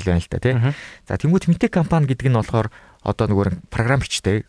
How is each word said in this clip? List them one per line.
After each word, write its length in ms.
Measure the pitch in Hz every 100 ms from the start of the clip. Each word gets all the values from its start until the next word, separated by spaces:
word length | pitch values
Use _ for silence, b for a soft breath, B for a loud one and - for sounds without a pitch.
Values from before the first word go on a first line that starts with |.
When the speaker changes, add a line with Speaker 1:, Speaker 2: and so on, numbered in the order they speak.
Speaker 1:
л 80 | 92
байна 80 | 87
л 80 | -
да, 160 | 87
тий. 100 | 123 123
Speaker 2:
Мгм. 160 | 123 147 B B -
Speaker 1:
За, 80 | -
тэнгуут 320 | 147 185 -
финтек 240 | 170 233
компани 320 | 185 156 165 139
гэдэг 160 | 127 131
нь 80 | 120
болохоор 320 | 104 113 107 B B B
одоо 260 | 101 101 110
нөгөө 400 | 98 98 90 -
програм 320 | - 113 135
бичдэг, 400 | - - - 104